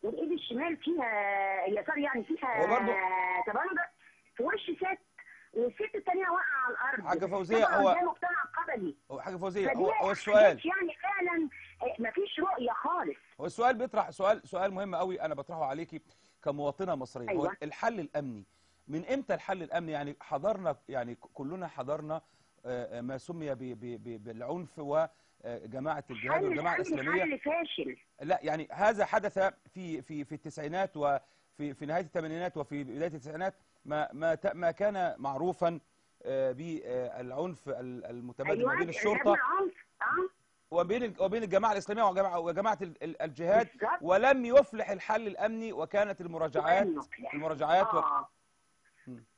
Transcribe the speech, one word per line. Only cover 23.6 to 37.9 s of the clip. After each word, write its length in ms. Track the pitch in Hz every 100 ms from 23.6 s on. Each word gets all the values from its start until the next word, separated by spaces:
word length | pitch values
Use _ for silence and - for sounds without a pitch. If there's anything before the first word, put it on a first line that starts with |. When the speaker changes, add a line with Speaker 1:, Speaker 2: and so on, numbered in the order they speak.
| 127 117 120 117
Speaker 2:
ب-، 200 | 110 113
بالعنف 560 | 107 110 123 170 156 -
وجماعة 1200 | 143 151 160 _ _ _ 117 120 113 131 143 147 -
الجهاد 240 | 113 - 320
Speaker 1:
حل 60 |
Speaker 2:
والجماعة 320 | 381 330 - 359
Speaker 1:
الأمني 260 | 359 302
Speaker 2:
الإسلامية. 200 | 277 339
Speaker 1:
حل 160 | 339 277
فاشل. 580 | 285 330 330 - 139 127 _ _
Speaker 2:
لا، 180 | 143 180
يعني 240 | 151 156 151
هذا 340 | 147 208 214 196
حدث 340 | - 202 - 190 - _
في، 280 | - 175 156
في، 240 | 135 151 143
في 100 | 151
التسعينات 600 | 156 143 147 175 190 151
وفي، 760 | 143 139 - _ _ _ 147
في 120 | 135 147
نهاية 180 | 165
الثمانينات 540 | 180 180 160 160 180 165
وفي 260 | 143 143
بداية 240 | 135 120 170
التسعينات، 460 | 156 131 156 190 - _ _ -
ما، 240 | 151 151
ما 220 | 139 165 160
ت-، 200 | 196 170
ما 160 | 170
كان 440 | 160 208 202 175 -
معروفًا، 600 | 135 135 175 175 170 170 _ _ _ _ -
آه، 260 | 135 135
بالعنف 1160 | 127 165 156 - 123 123 - 123 131 180 156 139
ال-، 360 | 123 127